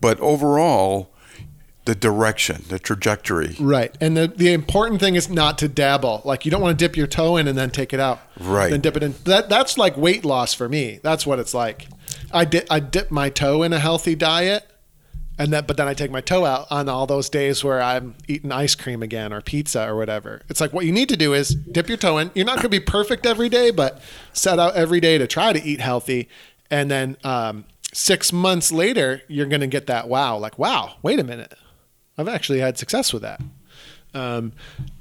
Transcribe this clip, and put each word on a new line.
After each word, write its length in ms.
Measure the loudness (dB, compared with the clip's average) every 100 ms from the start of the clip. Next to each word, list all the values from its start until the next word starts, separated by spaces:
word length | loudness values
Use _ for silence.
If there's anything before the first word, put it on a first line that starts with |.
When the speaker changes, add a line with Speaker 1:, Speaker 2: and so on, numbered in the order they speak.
Speaker 1:
But 180 | 0 2
overall, 920 | 2 2 2 4 4 4 2 0 -6 _ -20 -20 -20 -20 -20 -8
the 100 | -4
direction, 720 | 0 2 4 2 2 -2 -4 -8
the 100 | -8
trajectory. 760 | -4 -2 -2 -2 -2 -2 -2 -2
Speaker 2:
Right. 340 | 0 2 0 -2
And 160 | 0 2
the, 100 | 0
the 240 | 2 2
important 480 | 2 2 0 2 2
thing 140 | 2
is 160 | 2 0
not 260 | 2 0 2
to 100 | -2
dabble. 520 | 2 2 4 2 -2
Like, 200 | -2 -2
you 60 | 0
don't 100 | 0
wanna 140 | 2
dip 220 | 2 2 0
your 100 | -2
toe 300 | 2 2 2
in 100 | 2
and 100 | 0
then 140 | -2
take 220 | -2 -4
it 80 | 0
out. 200 | 0 -2 -8 -10
Speaker 1:
Right. 320 | 0 2 4
Speaker 2:
Then 100 | 2
dip 160 | 0 0
it 60 |
in. 120 | -2 -4
That, 240 | 2 2 4
that's 300 | 2 2 2
like 180 | 2 4
weight 280 | 2 2
loss 280 | 0 0 0
for 160 | -2 -2
me. 300 | -2 -2 -4
That's 240 | -2 0 0
what 120 | -2
it's 160 | -2
like. 320 | -2 -4 -6 -14 -18 -14 -14 -2
I 120 | 0
di-, 220 | 2 2 2
I 120 | -2
dip 300 | 0 -2 -2
my 200 | -2 -2
toe 320 | 0 0 2
in 100 | 2
a 60 | 0
healthy 360 | 0 0 0 0
diet, 500 | 2 2 2 0 -4 _ _ _ _ -12 -10 -4
and 140 | 0
that, 140 | 0 -2
but 100 | -2
then 100 | -2
I 60 |
take 160 | -2 -4
my 120 | -4
toe 220 | 0 2 2
out 200 | 0 -2
on 180 | -4 -2
all 180 | -2 0
those 220 | 0 0
days 340 | 0 0 0
where 180 | 0 2
I'm 340 | 2 0 -4 -12 -8
eating 240 | -6 -4
ice 240 | -2 0
cream 280 | 0 -4 -6
again 300 | -6 -6 -6
or 60 | -8
pizza 440 | -6 -4 -2 -2 -2
or 80 |
whatever. 460 | -2 -2 -4 -8 -14 -8
It's 120 | -4
like, 100 | -2
what 140 | -2 0
you 60 |
need 180 | 2 2
to 60 | 2
do 180 | 2
is 160 | 2 0
dip 340 | -2 -2 -4 -2
your 100 | 0
toe 180 | 0 0
in. 120 | 0
You're 120 | -2 0
not 100 | 0
gonna 120 | 0
be 100 | 0
perfect 460 | 0 0 0 0 0
every 220 | 2 2
day, 200 | 4 4
but 300 | 2 0 -2 -16 -20 -12
set 260 | -2 2 4
out 160 | 4
every 240 | 4 2 4
day 200 | 4 4
to 80 | 2
try 240 | 0 0
to 100 | 0
eat 180 | -2 -4
healthy. 480 | -2 -2 -2 -4 -4 -12 -20 _ -4
And 200 | -2 0
then, 260 | -2 -2 -6
um, 420 | -4 -4 -4 -8 -14 _ -12
six 400 | -2 0 2 0
months 400 | 0 2 2 0
later, 500 | 2 2 2 0 -2 -6
you're 180 | -4 0
gonna 200 | 0 0
get 180 | -2 -2
that 220 | -2 0
wow, 280 | 0 0 -2
like, 200 | -6 -2
"Wow, 360 | 0 0 -4 -6
wait 180 | -2 0
a 40 |
minute." 280 | -2 -6 -16 -20 _ _ _ _ _ -8
I've 100 | -6
actually 320 | -4 -2 0
had 180 | 0 -2
success 340 | -4 -2 -2
with 100 | -4
that. 180 | -8 -12 -14 -16 _ -20 -20 -20 -16
Um, 380 | -8 -6 -6 -6 -10 -18 -14 -14 -4